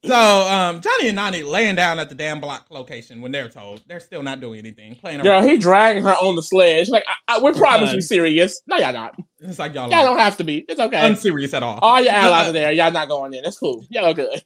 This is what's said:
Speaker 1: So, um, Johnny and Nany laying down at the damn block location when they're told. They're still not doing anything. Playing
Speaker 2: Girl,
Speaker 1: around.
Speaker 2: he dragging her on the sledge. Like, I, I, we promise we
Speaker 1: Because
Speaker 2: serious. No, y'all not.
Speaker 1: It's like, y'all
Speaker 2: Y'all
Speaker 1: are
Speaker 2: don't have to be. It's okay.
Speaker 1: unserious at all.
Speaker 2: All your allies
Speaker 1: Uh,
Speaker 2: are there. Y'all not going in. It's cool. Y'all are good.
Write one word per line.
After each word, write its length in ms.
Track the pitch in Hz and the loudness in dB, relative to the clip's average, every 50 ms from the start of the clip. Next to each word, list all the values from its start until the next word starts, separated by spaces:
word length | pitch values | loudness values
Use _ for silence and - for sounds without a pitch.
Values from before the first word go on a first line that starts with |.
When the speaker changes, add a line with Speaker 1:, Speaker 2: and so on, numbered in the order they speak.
| - | -2
Speaker 1:
So, 120 | - 254 | 2 4
um, 640 | 240 226 208 202 196 190 190 196 190 185 175 170 170 | 4 6 6 6 4 2 2 0 0 0 -2 -4 -4
Johnny 280 | 175 415 508 494 320 226 | -4 -2 -2 0 0 -2
and 80 | 202 196 | -2 -2
Nany 280 | 208 202 185 170 147 | -4 -6 -6 -8 -8
laying 280 | 143 156 202 226 214 190 | -4 -2 -2 0 0 0
down 240 | 175 180 170 165 165 | 0 0 0 0 -4
at 100 | 156 143 | -6 -10
the 60 | 147 | -10
damn 260 | 131 151 156 151 151 | -10 -8 -8 -8 -8
block 240 | 143 143 135 123 _ _ | -10 -12 -12 -14 _ _
location 500 | 160 135 127 - 143 117 113 _ 127 113 | -18 -18 -16 -16 -16 -18 -18 _ -18 -14
when 100 | 120 127 | -12 -8
they're 180 | 139 139 127 113 | -8 -8 -8 -10
told. 340 | _ - 101 101 104 110 _ | _ -20 -18 -18 -18 -20 _
They're 140 | _ 175 170 | _ -20 -20
still 240 | 170 _ 185 156 135 | -18 _ -14 -12 -10
not 160 | 135 135 131 | -10 -10 -10
doing 180 | 131 117 110 | -12 -14 -14
anything. 380 | 107 107 110 107 _ 107 107 123 | -14 -16 -18 -20 _ -20 -20 -20
Playing 260 | _ - 175 156 143 | _ -14 -12 -8 0
Speaker 2:
Girl, 120 | 160 196 202 190 | 2 2 4 4
Speaker 1:
around. 60 | 214 | 4
Speaker 2:
he 100 | 277 311 | 4 2
dragging 440 | 262 180 175 190 202 220 226 214 196 | 4 4 4 4 6 6 4 2 2
her 140 | 190 196 185 | 2 2 2
on 200 | - 185 190 180 | 2 2 0 -2
the 60 | 165 | -2
sledge. 480 | 165 - 190 185 180 170 160 160 175 208 | -4 0 2 4 4 4 4 2 0 2
Like, 160 | 269 214 - - - - _ | 0 -2 0 -2 -10 -8 _
I, 80 | - 233 | -2 -2
I, 40 | 226 | 2
we 120 | 254 294 311 | 2 2 4
promise 380 | - - 285 247 220 220 185 | 4 4 4 4 2 2 0
we 60 | 180 | -2
Speaker 1:
Because 100 | 190 170 | -4 -4
Speaker 2:
serious. 540 | - 214 175 165 160 156 160 175 202 - - _ | 0 0 0 2 2 2 2 2 0 -2 -12 _
No, 120 | - 370 | -4 -2
y'all 160 | 339 175 131 123 | -2 0 -2 -4
not. 220 | 117 110 117 - - 175 _ _ _ | -8 -10 -12 -14 -18 -20 _ _ _
Speaker 1:
It's 180 | 156 185 175 - | -18 -16 -12 -10
like, 160 | 151 156 143 | -10 -10 -8
y'all 160 | 139 127 120 | -8 -4 0
Speaker 2:
Y'all 80 | - 339 | 2 2
Speaker 1:
are 40 | 277 | 4
Speaker 2:
don't 120 | 254 247 | 4 4
have 200 | 233 220 202 196 | 2 2 2 0
to 60 | - 170 | -2 -6
be. 220 | 160 147 156 - | -6 -6 -6 -8
It's 120 | - 330 - | -8 -4 -4
okay. 260 | 240 240 254 165 151 | -4 -2 0 2 2
Speaker 1:
unserious 480 | - 214 - - 202 160 143 139 139 - | 2 2 2 0 -2 -2 -2 -6 -6 -6
at 80 | 131 | -6
all. 160 | 120 120 107 110 - | -6 -6 -2 2 4
Speaker 2:
All 180 | 220 247 254 | 4 6 6
your 120 | 254 240 202 | 4 4 4
allies 340 | 208 196 185 170 165 170 | 4 4 6 6 4 2
Speaker 1:
Uh, 20 | 165 | 2
Speaker 2:
are 40 | 160 | 0
there. 180 | 160 151 151 | -2 0 0
Y'all 200 | 156 170 165 170 | 2 2 2 2
not 180 | 165 165 151 143 | 2 -2 -4 -4
going 260 | 147 139 139 135 131 | -4 -6 -6 -8 -10
in. 100 | 127 139 | -10 -10
It's 140 | 170 - - | -10 -10 -6
cool. 260 | - 220 - 113 127 _ | -6 -6 -6 -8 -12 _
Y'all 160 | 240 233 196 | -6 -2 0
are 100 | 165 160 | 0 0
good. 260 | 165 135 110 127 160 _ | 0 -4 -6 -6 -10 _